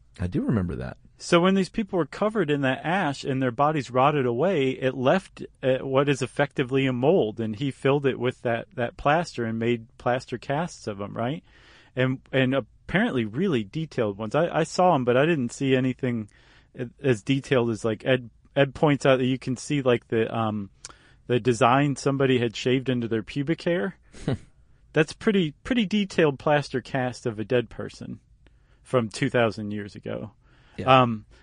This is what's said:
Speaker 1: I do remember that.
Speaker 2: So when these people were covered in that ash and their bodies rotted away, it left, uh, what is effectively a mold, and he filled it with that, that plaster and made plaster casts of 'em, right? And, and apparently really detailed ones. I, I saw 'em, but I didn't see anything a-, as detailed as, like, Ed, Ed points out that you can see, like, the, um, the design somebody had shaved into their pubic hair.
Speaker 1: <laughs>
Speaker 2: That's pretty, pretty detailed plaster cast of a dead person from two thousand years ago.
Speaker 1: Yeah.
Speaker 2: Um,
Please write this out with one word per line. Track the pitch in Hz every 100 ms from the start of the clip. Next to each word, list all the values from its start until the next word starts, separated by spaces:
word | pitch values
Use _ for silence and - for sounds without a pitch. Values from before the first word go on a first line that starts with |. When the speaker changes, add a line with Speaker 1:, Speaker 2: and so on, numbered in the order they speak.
| _ -
Speaker 1:
I | 90
do | 139
remember | 269 117 87 65
that. | 65 - - _
Speaker 2:
So | - 175
when | 180 196
these | 185
people | - 208 185
were | 151
covered | - 208 214 151
in | 147
that | 135 131
ash | 151 190 160 139
and | 143 131
their | 131
bodies | 117 143 156 113
rotted | 123 139 151
away, | 123 117 175 175 135
it | 131 131
left, | 135 127 185 - - - _
uh, | 135 131
what | 139 135 143
is | 135
effectively | 127 - 143 - 127 135 135
a |
mold, | 123 135 185 107 104
and | 110 107
he | 143
filled | - 139 143 139
it | 107
with | 120 -
that, | 123 117 - -
that | 120 -
plaster | 147 156 170 -
and | 113 113
made | 117 120 113 -
plaster | 127 127 - 120
casts | - 143 175 - -
of | 98
'em, | 101
right? | 104 117 165 - _ - - _ -
And, | 131 131 _
and | 135 127
apparently | 135 113 _ - 175 233 131
really | 110 113 202 131
detailed | 98 151 160 - 107 98
ones. | 110 143
I, | 170 151
I |
saw | 165 - 180
'em, | 151
but | 120 123
I | 156
didn't | 160 120
see | - 139
anything | 131 131 123 127 117 104 _ _ _ _ -
a-, | 120 -
as | 143 113
detailed | - 139 - 131 117
as, | 107
like, | 117 107 135
Ed, | 127 120 - _
Ed | - 139
points | - 156 139
out | 143 131
that | 127
you | 131
can | - 123
see, | - 147
like, | 127 117 -
the, | 117 113
um, | 117 110 107 98 _ - - _ _ -
the | 123
design | 113 113 120 135 143
somebody | 131 139 135 135 127
had | 120 -
shaved | 131 131 127
into | 123 117
their | 110
pubic | - 143 139 165
hair. | - 175 196 - _ - -
Speaker 1:
<laughs> | 127 - _ _ _ _
Speaker 2:
That's | 151 160
pretty, | - - 196 156 -
pretty | - 247 202
detailed | 214 196 - 156 135
plaster | - 147 139 131
cast | - 135 127 120
of | 123 107
a |
dead | 104 123 117
person | - 107 - - 120 _ _ _ _ _ _
from | - 131 113
two | - 135
thousand | 127 113 104 104
years | 104 101
ago. | 110 110 117 113 - _ _ _ -
Speaker 1:
Yeah. | 107 131
Speaker 2:
Um, | 123 110 - -